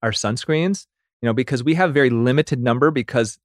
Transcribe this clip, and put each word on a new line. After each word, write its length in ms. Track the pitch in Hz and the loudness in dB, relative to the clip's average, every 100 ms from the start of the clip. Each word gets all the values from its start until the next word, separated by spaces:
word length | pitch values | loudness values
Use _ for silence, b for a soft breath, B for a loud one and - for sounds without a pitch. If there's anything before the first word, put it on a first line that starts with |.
our 100 | 113 | -4
sunscreens, 760 | 104 104 123 - 156 180 196 - _ _ _ | -2 -4 -4 -2 -2 -2 -4 -8 _ _ _
you 60 | 117 | -2
know, 60 | |
because 300 | 113 123 131 127 | -2 -2 -2 0
we 80 | |
have 200 | 165 185 | 2 2
very 160 | 143 131 | 4 2
limited 520 | 117 123 143 - 131 | 2 2 2 0 -2
number 300 | 120 123 151 | 0 2 2
because 480 | 139 113 127 110 - | 0 -2 -2 -2 -6